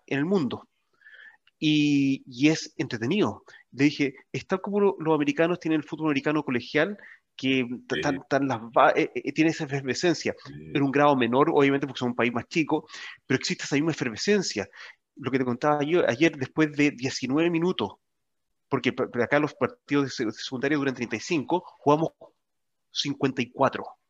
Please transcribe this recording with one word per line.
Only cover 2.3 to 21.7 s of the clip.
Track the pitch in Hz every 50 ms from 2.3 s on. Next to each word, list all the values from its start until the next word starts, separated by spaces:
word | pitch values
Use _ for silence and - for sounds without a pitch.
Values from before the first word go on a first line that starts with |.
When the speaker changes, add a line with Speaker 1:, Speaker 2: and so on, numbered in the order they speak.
| 123 120 143 156
Speaker 1:
es | 160 - - - _
entretenido. | - 143 - 127 104 113 127 185 214 165 110 107 - _ - - - _ _
Le | - 120 139
dije, | 151 - - 143 135 - - _ _
es | - 131 -
tal | - 190 190
como | - 202 196 208
lo, | 202 196 - -
los | 156 160 160
americanos | 147 147 143 143 156 165 165 175 170
tienen | - 160 160 156
el | 143
fútbol | - 165 151 156 156
americano | 143 135 135 151 151 156 -
colegial, | - 123 120 120 - - 147 160 202 208 - - - - _ _ _ -
que | - 131 135 135 131 123 120 123 - - -
t-, | 131
Speaker 2:
Sí. | 127
Speaker 1:
tan, | 131 143 139 135 - -
tan | 143 135 139 135
las | 127 110
va-, | 113 117 123 - 135 151 -
eh, | 143 160 - -
eh, | 123 - 139
tiene | - 156 156 165
esa | 156 - 160
efervescencia. | 135 139 139 135 131 117 - - 175 151 - - 110 - - -
Speaker 2:
Sí. | 131 143 - 78 80 -
Speaker 1:
En | 143
un | 143 135
grado | 131 143 147 147 143
menor, | 131 117 117 120 135 151 165
obviamente, | 147 147 139 139 139 139 147
porque | 135 123 -
somos | 131 120
un | 120
país | - 117 123 117
más | 123 123 -
chico, | - 170 147 - 160 147 - - - - - - - _ _
pero | - 135 131
existe | - - 135 - -
esa | - 143
misma | 139 156 165
efervescencia. | 147 - 143 120 107 104 - 208 208 202 170 - - 104 95 - - - - - - _ _ _ _
Lo | - 139 131
que | 127 127
te | 131
contaba | 127 120 123 - 151 151 147
yo | 143 151 170 175 -
ayer, | - 120 127 165 165 156
después | 143 - - - 156 156 151
de | 143 143 147 147
diecinueve | 135 120 127 127 - - 131 120 135 156 165 175
minutos, | 170 165 165 185 180 - 110 95 - _ _ _ _ _ _ _ _ _ _ _ _ _ _ -
porque | 104 95 - 127
pa-, | - - - -
pa-, | - 117 113
acá | - 147 147
los | 151 139 -
partidos | - 123 113 - _ _ - 143 143 139
de | 123
se-, | - - 123
de | 104
secundaria | - - - - 135 120 127 139 156
duran | 143 135 135 127
treinta | 123 120 104 117
y | 107
cinco, | - - - 139 120 - - 180 - -